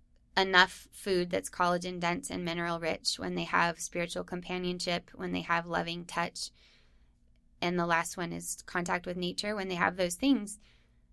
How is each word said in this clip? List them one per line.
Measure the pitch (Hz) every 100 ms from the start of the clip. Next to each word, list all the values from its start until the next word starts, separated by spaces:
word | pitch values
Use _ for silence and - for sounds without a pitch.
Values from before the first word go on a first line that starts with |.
| _ _ _ -
enough | 190 185 185 - -
food | - 208 185 180
that's | 190 190
collagen | - 175 175 185 180
dense | 170 175 -
and | 180
mineral | 175 170 170 170
rich, | 165 - - -
when | 180
they | 180
have | 165 180 170 165
spiritual | - 175 175 180
companionship, | 180 180 180 180 180 180 180 175 -
when | - 180
they | 180
have | 170 170 175
loving | 170 170 170
touch, | 175 - 170 - - _ - - - - - _ _ _ _ -
and | 175 175
the | 170
last | 165 170 -
one | 170
is | 170 170 - -
contact | 180 180 180 180
with | 180
nature, | 180 180 208
when | 214 190
they |
have | 175 185 180
those | 175
things, | 175 277 247 208 - - - _ _ _